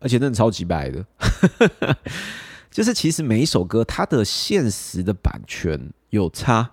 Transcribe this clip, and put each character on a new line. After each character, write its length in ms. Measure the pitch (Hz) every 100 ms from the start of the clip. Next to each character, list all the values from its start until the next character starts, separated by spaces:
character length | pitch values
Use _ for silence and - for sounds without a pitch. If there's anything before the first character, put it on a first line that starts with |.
而 80 | 127
且 100 | 117
真 120 | 139
的 40 |
超 160 | 110 113
级 140 | -
白 260 | 87 82 67
的。 140 | 67 98
<laughs> 880 | - - - 180 - 220 - - 143 - - - - - - -
就 140 | -
是 100 | 220
其 160 | 233 156
实 120 | 160
每 180 | 143 110
一 40 | 156
首 180 | -
歌 180 | 90 113
它 240 | 113 - -
的 180 | 135
现 460 | 104 - - 202 120
实 320 | - - 92
的 100 | 90
版 280 | 95 - - -
权 440 | - 87 73 65 - _
有 180 | 104 87
差 400 | - - 113 120